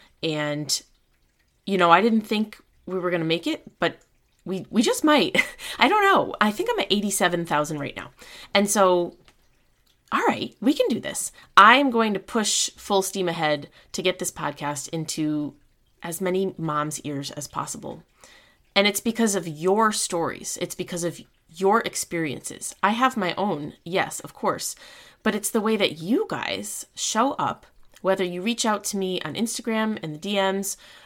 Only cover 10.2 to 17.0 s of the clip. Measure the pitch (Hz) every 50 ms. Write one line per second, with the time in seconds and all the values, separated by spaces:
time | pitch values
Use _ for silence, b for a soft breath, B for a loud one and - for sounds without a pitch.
10.2 | 440 - - - - - - _ 196 247 330 - 508 403 233 - - - - -
11.2 | - - B B B B B 190 196 214 240 269 285 269 233 226 226 220 202 190
12.2 | - - - 233 214 214 - - - - - - - - 202 196 190 196 - 196
13.2 | 185 175 165 170 160 151 151 143 147 b b b b b - - 170 185 180 -
14.2 | 180 - - - 156 143 143 - 151 143 147 139 - - - 160 156 156 - 160
15.2 | 156 151 151 147 147 143 - _ _ _ _ _ _ _ _ _ - 170 170 -
16.2 | 190 185 180 190 196 190 - - 160 156 151 147 147 151 147 -